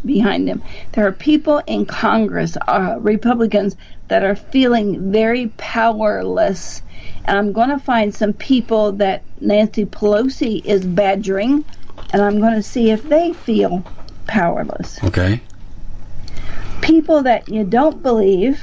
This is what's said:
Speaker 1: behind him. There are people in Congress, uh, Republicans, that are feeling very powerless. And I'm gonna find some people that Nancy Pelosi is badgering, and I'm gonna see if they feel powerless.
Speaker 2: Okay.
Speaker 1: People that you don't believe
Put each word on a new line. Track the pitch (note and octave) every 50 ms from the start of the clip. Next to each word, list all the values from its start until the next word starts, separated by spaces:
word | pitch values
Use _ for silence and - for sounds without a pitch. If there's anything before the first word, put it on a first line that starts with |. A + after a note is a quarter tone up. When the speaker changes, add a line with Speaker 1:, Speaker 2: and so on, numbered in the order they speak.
| -
Speaker 1:
behind | G#3 C#4+ G3 A3 G3 F3+ F2 - F#3+
him. | F#3 - - - - - - -
There | - A3+ G#3
are | F#3+
people | G3 - - D4+ D4+ D4+ - D#4 D4 D4 -
in | - A3+ G3+ G#3
Congress, | - - - - G#3 G3+ A3+ A3 G3 F3 E3+ E3+ E3 E3 - -
uh, | - C#3+ F#3+ F#3 F3 - -
Republicans, | - G#3 A3 G#3 - A#3+ A#3+ A#3 A3+ G#3+ G3 G3+ G3 G3+ - - - - - - - -
that | F#3+ G3 G3
are | G3 G3+
feeling | - - - - C4+ C4 B3 A#3+ A#3 G#3 G3+ F3 D#3 F#3 G3
very | G3 A3 A3 A3 A#3+ B3+ B3 A3 -
powerless. | - - - - A#3 A3+ A#3 A3 G#3+ A3 G#3 G3+ F#3+ F#3 F#3+ F#3 F#3 F#3+ G3+ G3 - - - - - - - - - - - - - -
And | - G3 G3+
I'm | G#3 G#3
gonna | F#3+ A3 A#3 C4 C#4+ C#4
find | - - B3 A3+ G#3+ G#3 G#3
some | - A3 G3+ G#3
people | - - - C4+ B3 - - A3+ G#3+ G#3+ G#3
that | G3+ G3+ G3+ F#3+ F#3 - - - - -
Nancy | - G#3 G3+ G#3 A3 G#3+ - - G3+
Pelosi | - - - G#3 G#3 G#3 G#3 C4 C4 - - D4 A#3 G#3+ - -
is | - G#3 F#3+ F#3
badgering, | F3+ F3 F#3+ G3+ F#3+ G3 G3 G#3 F#3+ F#3+ F#3+ G#3 B3 C#4+ D4 D4+ - - - - - - - - -
and | - G3
I'm | G3+ G3+ G#3 G#3
gonna | G#3 A3+ A3+ G#3+
see | G3+ - - C4+ A#3 A3
if | A3 G#3+ - D#4
they | D4 D#4+ F4 E4
feel | - - - - A3 G#3 G3+ F#3 F3 F#3 F#3 - - - - - - - -
powerless. | - - G#3+ F3 E3+ - - - - - - - G2 - - -
Speaker 2:
Okay. | F#2+ - F2+ F2+ F#2+ G#2+ B2 - - - - - - - - - - - - - - - - - - - - - - - - - - - -
Speaker 1:
People | - - D#4+ D#4+ D4+ - D#4+ D4
that | C4+ B3+ A3+ G#3 - -
you | G3+ G#3+ G#3
don't | F3+ A3+ A#3+ C#4+ D#4 D4+ -
believe | - C4 A#3 A3 G3+ F#3+ G3 F3+ G3+ C4 C#4 -